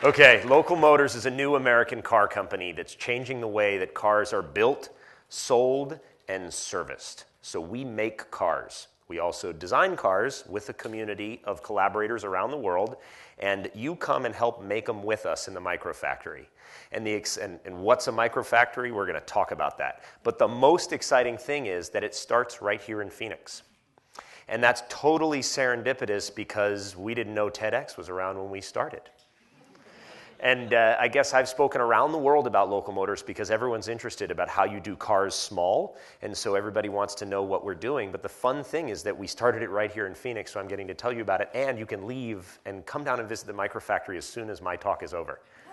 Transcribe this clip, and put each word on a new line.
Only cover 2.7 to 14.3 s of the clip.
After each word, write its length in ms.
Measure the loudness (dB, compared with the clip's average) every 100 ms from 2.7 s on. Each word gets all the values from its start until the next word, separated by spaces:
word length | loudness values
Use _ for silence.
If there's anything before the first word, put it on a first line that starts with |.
that's 240 | -8 -12 -10
changing 460 | -4 -4 -4 -6
the 60 | -4
way 300 | 0 2 2
that 160 | -4
cars 380 | 0 2 4 2
are 100 | -2
built, 460 | -4 2 2 2 -8 -18 -20 -20 _
sold, 720 | -12 2 4 4 0 -4 -12 -18 _ -8
and 240 | -8 -6
serviced. 720 | -10 -6 -6 -6 -10 -14 -18 -20 _
So 180 | -10 -8
we 240 | -8 -10
make 480 | -8 -4 -4 -6 -14
cars. 560 | -4 -2 -2 -6 -16 -20 _ _
We 100 | -4
also 320 | -4 -4 -8
design 460 | -8 0 2 2 2
cars 480 | 2 2 0 -4 -10
with 220 | -10 -10
a 40 |
community 680 | -12 -10 -8 -8 -6 -8 -8
of 180 | -8 -8
collaborators 600 | -4 0 2 2 -2 -4
around 280 | -4 -2 -4
the 60 | -4
world, 380 | -2 0 -2 -6 -18 -20 -20 _
and 300 | -2 -2 -4 -8
you 220 | -8 -6
come 280 | -2 -2
and 80 | -2